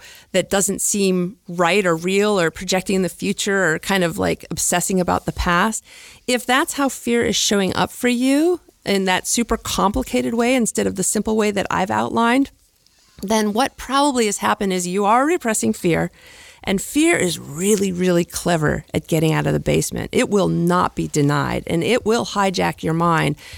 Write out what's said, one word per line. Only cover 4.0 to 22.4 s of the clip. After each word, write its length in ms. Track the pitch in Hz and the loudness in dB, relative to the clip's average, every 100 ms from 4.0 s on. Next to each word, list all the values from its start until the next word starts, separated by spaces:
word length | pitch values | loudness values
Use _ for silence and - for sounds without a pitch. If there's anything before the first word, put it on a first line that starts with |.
of, 140 | 170 180 | 0 0
like, 300 | 180 156 - | -2 -2 -6
obsessing 500 | 156 - 180 - 190 | -6 -2 0 0 0
about 260 | 180 180 - | 0 -2 -2
the 60 | |
past. 520 | - - 175 220 220 - - - - - | -4 0 2 0 -2 -12 -20 -20 -14 -4
If 200 | 247 - | -4 0
that's 260 | 262 330 | 0 0
how 160 | - 277 | -2 -2
fear 340 | - - 233 | -2 -2 0
is 140 | 220 190 | 0 0
showing 400 | - 202 185 - | 0 0 0 0
up 160 | 185 | -4
for 160 | - 247 | -2 0
you 520 | 240 254 277 339 349 _ _ - | 2 2 2 2 0 _ _ -2
in 180 | 196 | 0
that 220 | 190 185 - | 2 0 0
super 320 | - - - | -2 -2 -2
complicated 760 | - - 190 254 240 254 247 | -4 -2 0 0 -2 -2 -2
way 220 | 233 240 | 0 2
instead 320 | 262 220 - 202 | 2 0 -2 -2
of 100 | 190 | -2
the 80 | |
simple 320 | 180 214 214 220 | -2 -2 0 0
way 140 | 208 | 0
that 160 | 202 - | 0 -2
I've 200 | 170 190 | -2 0
outlined, 600 | 214 226 226 233 254 277 _ _ _ _ _ _ - | -2 -2 0 2 2 0 _ _ _ _ _ _ -10
then 320 | 190 220 214 | -2 0 0
what 240 | 208 262 - | 0 -2 -4
probably 500 | - 269 285 247 220 | -2 2 2 2 0
has 120 | 196 | 0
happened 340 | 208 208 196 | 0 0 0
is 140 | 185 180 | -2 -2
you 180 | 190 | 0
are 220 | 202 240 294 | 4 4 4
repressing 460 | 359 233 220 220 | 0 0 0 0
fear, 400 | 214 180 160 170 - - - - - | 0 0 0 0 -6 -20 -20 -20 -10
and 180 | - 190 | -4 -4
fear 360 | - 285 320 349 | -2 2 2 2
is 200 | 180 156 | 0 -2
really, 540 | 127 143 196 208 196 | -8 -4 2 2 0
really 340 | 175 180 175 | 0 2 2
clever 600 | 170 - 175 170 147 143 - | 0 -2 -2 0 0 -2 -4
at 140 | - - | -6 -2
getting 240 | 160 160 | 0 2
out 120 | 151 | 2
of 80 | 147 | 0
the 60 | 151 | 0
basement. 500 | 147 156 - 120 - | 0 0 0 -6 -2
It 180 | 214 254 | 0 2
will 160 | 202 170 | 2 2
not 480 | 165 170 175 165 | 0 0 2 0
be 140 | - 160 | -4 -4
denied, 560 | 151 143 147 131 120 - | 0 2 2 -2 -4 -4
and 160 | 165 | -2
it 240 | - 240 208 | 0 0 2
will 180 | 233 | -2
hijack 600 | 220 208 | -2 0